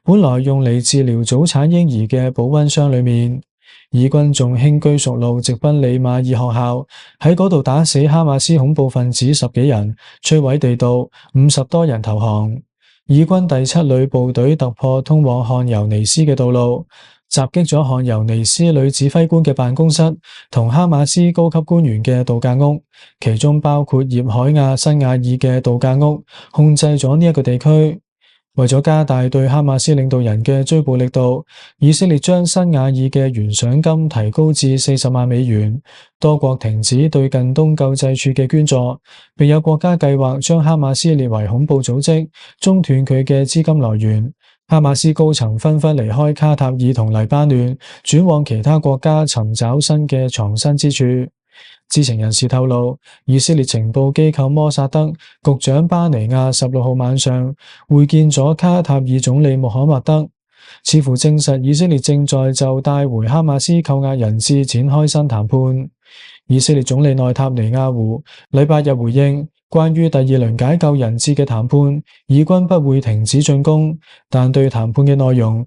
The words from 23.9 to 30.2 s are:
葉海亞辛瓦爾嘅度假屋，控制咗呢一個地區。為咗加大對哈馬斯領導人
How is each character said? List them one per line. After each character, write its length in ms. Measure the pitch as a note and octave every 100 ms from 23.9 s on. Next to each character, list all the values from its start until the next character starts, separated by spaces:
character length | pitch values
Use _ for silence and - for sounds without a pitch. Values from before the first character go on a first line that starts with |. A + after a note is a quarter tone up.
| C3
葉 180 | C3 A#2+
海 300 | B2 A#2 C3
亞 240 | D3+ C3+ C3
辛 260 | D3+ D3
瓦 60 | C3
爾 100 | B2+
嘅 420 | B2 B2+ C3 B2+
度 180 | B2 A#2+
假 180 | C3 C3
屋， 260 | D3 D3+ - - -
控 220 | - D3+ D3
制 100 | D3+ C#3+
咗 200 | C3 D3
呢 100 | E3+
一 60 |
個 100 | D3+
地 160 | B2 B2
區。 400 | D3+ D#3 D#3 E3+ _ _ _ _ _ -
為 100 | B2+
咗 160 | C3+
加 200 | C#3+ D#3
大 240 | C#3+ B2+ B2+
對 180 | C3+ C3+
哈 140 | C#3+
馬 160 | C#3+ C3+
斯 160 | -
領 160 | D3 C3
導 80 |
人 260 | B2+